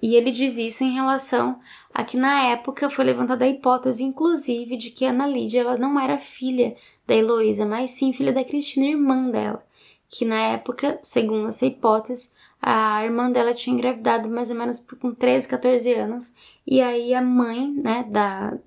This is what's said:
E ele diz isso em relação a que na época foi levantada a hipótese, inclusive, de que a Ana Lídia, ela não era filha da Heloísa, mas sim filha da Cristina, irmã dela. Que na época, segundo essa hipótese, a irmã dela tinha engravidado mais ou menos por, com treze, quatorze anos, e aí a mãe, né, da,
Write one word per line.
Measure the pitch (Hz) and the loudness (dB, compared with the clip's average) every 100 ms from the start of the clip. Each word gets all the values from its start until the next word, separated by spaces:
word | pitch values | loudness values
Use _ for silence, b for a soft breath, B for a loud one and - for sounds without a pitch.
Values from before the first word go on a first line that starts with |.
E | 220 233 | 4 4
ele | 240 | 4
diz | 240 262 233 | 0 -2 0
isso | 226 220 | -4 -2
em | 262 | -2
relação | 262 262 269 269 240 247 254 B B B | 0 0 0 0 0 0 -4 B B B
a | - | -6
que | 240 254 | -4 0
na | 269 285 254 | 2 2 2
época | 240 262 269 277 | 0 -4 -4 -4
foi | 277 | 0
levantada | 254 240 247 247 | 0 2 0 2
a | 262 | 0
hipótese, | 269 247 254 254 226 | 2 2 2 0 -2
inclusive, | 269 262 330 330 - 240 240 240 | -4 0 0 0 -2 -4 -4 -8
de | 226 | -10
que | - | -4
a | 262 | -2
Ana | 247 285 | 0 0
Lídia, | 254 220 247 | -2 0 0
ela | 240 240 | 0 0
não | 269 285 | 0 0
era | 262 285 | 0 -2
filha | - - 254 254 226 - B B - | -6 -8 -4 0 0 -2 B B 0
da | |
Heloísa, | 226 220 233 214 208 | 2 4 2 2 0
mas | 208 220 254 | -2 -2 -4
sim | - 269 | 0 -2
filha | 254 269 | 0 0
da | 262 | 0
Cristina, | 254 294 285 269 277 | -2 -4 -2 0 2
irmã | 302 277 262 254 | 2 2 2 0
dela. | 220 214 - _ b b b _ | -2 -4 -6 _ b b b _
Que | - | -4
na | 226 220 | -2 0
época, | 220 226 - 240 285 - | 0 -2 -6 -4 -2 -4
segundo | - 240 220 214 220 | -2 0 0 0 -2
essa | 220 262 | -2 -2
hipótese, | - 220 220 220 247 - b b b | 2 2 2 0 -10 -12 b b b
a | - 220 214 214 | 0 2 2 0
irmã | 220 233 247 | 0 0 0
dela | 247 233 | 2 2
tinha | 240 247 | 0 -2
engravidado | 247 247 226 226 226 220 | 0 0 -2 0 0 -2
mais | 233 233 | -4 -4
ou | 233 | -4
menos | 240 240 | -4 -6
por, | - - | -10 -6
com | 247 | -4
treze, | 240 254 262 254 | 0 2 2 0
quatorze | 254 254 247 240 | 0 2 2 2
anos, | 226 214 240 - b b b - | 0 -2 -6 -12 b b b 2
e | 262 | 2
aí | 247 240 240 | 4 0 0
a | 254 | 2
mãe, | 254 247 233 233 285 | 4 4 2 0 -4
né, | 285 247 233 226 | -2 -2 -2 0
da, | 208 202 190 202 - | 0 0 -2 -6 -6